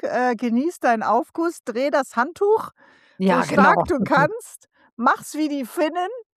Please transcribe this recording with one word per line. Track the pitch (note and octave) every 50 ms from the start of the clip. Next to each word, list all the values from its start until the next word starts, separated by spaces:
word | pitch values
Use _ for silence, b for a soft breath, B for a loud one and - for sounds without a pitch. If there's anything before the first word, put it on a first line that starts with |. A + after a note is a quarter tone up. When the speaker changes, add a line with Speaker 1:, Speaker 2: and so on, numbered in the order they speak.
Speaker 1:
äh, | - - - A#3 B3 B3 A#3+
genieß | G3+ B3+ A#3+ A3 A#3+ C#4 E4+ F4+ -
deinen | - C4+ A#3 A3 -
Aufguss, | - - - D#4+ - _ - E4 F4 E4 - _
dreh | - G#3+ A#3 C4+ D4
das | D#4 D4 C4 - -
Handtuch, | A3+ A#3+ D#4 E4+ - G4 G4+ G#4+ A4+ - - _ b b b b b b b b b
Speaker 2:
Ja, | F#3+ G3 F3 E3+ F3
Speaker 1:
so |
stark | - - - - - -
Speaker 2:
genau. | - -
<laughs> |
Speaker 1:
du | - F4 C4+
kannst, | G#3 - - C4+ C#4 D4+ G#4+ A#4+ - - - - _ b b b b b b
mach's | - A#3 C4 F#4 A4+ - - -
wie | D4 D#4 D4
die | D4 C#4+ C4
Finnen, | G3+ - - D4 D#4+ D#4 F4+ F4+ F#4+ A#4+ B4+ A4 _ _